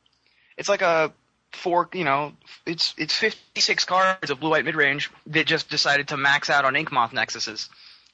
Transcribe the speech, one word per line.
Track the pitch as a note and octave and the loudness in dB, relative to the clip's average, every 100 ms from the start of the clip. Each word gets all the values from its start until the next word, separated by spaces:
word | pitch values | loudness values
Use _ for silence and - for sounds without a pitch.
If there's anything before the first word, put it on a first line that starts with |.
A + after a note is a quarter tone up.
| _ _ _ _ _ - | _ _ _ _ _ -6
it's | F3+ | -2
like | G3 | 2
a | F#3+ E3 D#3 - _ _ _ | 2 2 0 -4 _ _ _
four, | - - E3+ E3+ | -8 0 0 0
you | F#3 | -2
know, | D#3 C#3 D3 - - - | 0 0 -2 -10 -20 -12
it's, | - E3 - - | -8 -4 -4 -4
it's | D#3 | -4
fifty-six | - G#3+ - _ G#3 G#3 G3 | 0 -2 -2 _ -2 0 0
cards | - F#3 F#3+ F#3+ D3 | 0 2 2 0 -4
of | C3 | -4
blue-white | D#3 D#3 | 0 0
mid-range | C3+ D#3 C#3+ C#3+ - - - | 2 2 2 0 -6 -10 -4
that | D#3 D3 | -2 0
just | D#3 - | -2 -2
decided | D3 E3 C#3+ C#3+ | -2 2 0 0
to | D3 | 0
max | C#3 C#3+ - | 2 2 2
out | D3 | 2
on | C3+ | 2
Inkmoth | C#3 D#3 C3+ A#2 | 0 0 0 0
Nexuses. | B2+ A2+ A#2 - G#2+ - - - - _ | -2 -4 -4 -8 -8 -12 -16 -20 -20 _